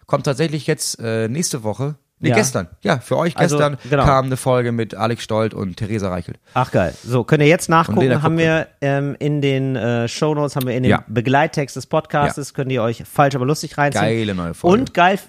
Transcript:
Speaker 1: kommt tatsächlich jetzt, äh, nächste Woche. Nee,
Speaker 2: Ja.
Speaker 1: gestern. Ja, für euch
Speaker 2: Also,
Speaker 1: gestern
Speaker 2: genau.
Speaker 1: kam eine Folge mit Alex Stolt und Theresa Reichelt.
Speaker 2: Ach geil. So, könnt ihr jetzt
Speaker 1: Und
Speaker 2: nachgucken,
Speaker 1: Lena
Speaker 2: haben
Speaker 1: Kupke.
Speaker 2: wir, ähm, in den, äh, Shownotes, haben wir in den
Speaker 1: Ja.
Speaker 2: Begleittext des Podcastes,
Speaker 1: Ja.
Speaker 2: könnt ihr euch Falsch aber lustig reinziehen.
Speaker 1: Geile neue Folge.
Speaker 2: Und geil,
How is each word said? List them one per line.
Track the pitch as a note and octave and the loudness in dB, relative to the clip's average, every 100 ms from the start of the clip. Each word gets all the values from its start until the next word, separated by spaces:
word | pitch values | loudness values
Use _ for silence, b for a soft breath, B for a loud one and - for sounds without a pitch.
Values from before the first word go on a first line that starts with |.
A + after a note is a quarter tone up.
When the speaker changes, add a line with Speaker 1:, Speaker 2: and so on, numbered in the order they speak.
| - | -4
Speaker 1:
kommt | - C#3+ | -4 -2
tatsächlich | B2 D#3+ D3 C#3+ | -2 -2 -2 -4
jetzt, | D3+ - - | -4 -4 -6
äh, | A2+ A2+ A2 | -4 -2 -2
nächste | C#3+ F3+ C3+ | -4 -4 -4
Woche. | A2 G2+ C#3 D3 _ _ | -6 -4 -6 -8 _ _
Nee, | B2+ | 0
Speaker 2:
Ja. | G3 | 2
Speaker 1:
gestern. | D#3 A#2 E2+ - | 2 -2 -6 -6
Ja, | - C3 | -2 -2
für | - C3 | -2 -2
euch | E3 - | 0 0
Speaker 2:
Also, | F3 D3 | 2 2
Speaker 1:
gestern | D3 C#3 A#2+ | 0 -2 -2
Speaker 2:
genau. | C#3+ | 2
Speaker 1:
kam | C#3+ C3+ C3 | 4 4 0
eine | C3 | -2
Folge | C3+ B2+ A#2+ | 0 2 0
mit | A#2 G#2+ | -2 -4
Alex | F#2+ A2 A#2 | -4 -4 -4
Stolt | - G#2+ A2 | -4 -2 -2
und | - G2 E2+ | -4 -8 -6
Theresa | G2+ A2 F#2+ | -4 -2 -2
Reichelt. | F2+ - - b | -4 -6 -14 b
Speaker 2:
Ach | B2+ B2+ | -2 0
geil. | A#2+ E2+ - | 2 0 -2
So, | - B2 | -2 -2
könnt | - D#3 | 2 4
ihr | D3 | 4
jetzt | F#3 - | 4 4
Speaker 1:
Und | |
Speaker 2:
nachgucken, | E3 D#3+ G#2+ | 2 2 2
Speaker 1:
Lena | B2+ B2 | 2 2
Speaker 2:
haben | D#3+ E3 | 2 2
Speaker 1:
Kupke. | |
Speaker 2:
wir, | D#3+ D#3+ - - | 2 0 -4 -4
ähm, | C#3 C#3 C#3+ - | -2 0 -2 -4
in | D3 D3 | -2 0
den, | C#3 C3+ C3+ C3 | 0 0 -2 -2
äh, | A#2 A#2 A#2 | -2 -2 -2
Shownotes, | - D#3 D3 C#3+ C#3+ | -2 -2 0 -2 -2
haben | B2+ | -2
wir | A#2+ | 0
in | |
den | B2+ | 2
Speaker 1:
Ja. | G2 - | 0 -2
Speaker 2:
Begleittext | A2 A#2 C3+ D#3+ D#3+ C#3 C3 | -2 2 2 2 -2 -6 -8
des | - | -4
Podcastes, | D#3 - D3+ C#3+ - C3+ | -4 -2 0 0 -2 -8
Speaker 1:
Ja. | |
Speaker 2:
könnt | - C3 | -6 -2
ihr | B2+ | 0
euch | A2+ A2+ | -2 -4
Falsch | - - C#3+ | -2 2 4
aber | C3+ | 2
lustig | B2+ D#3 D#3 - | 0 -2 -4 -2
reinziehen. | C#3+ A2+ | 0 2
Speaker 1:
Geile | G#2+ A2+ G#2+ | 0 0 -2
neue | F#2 E2+ | -2 -4
Folge. | E2+ E3+ G#3+ | 0 2 4
Speaker 2:
Und | C#4 | 2
geil, | F3+ F3 G3 | 2 4 2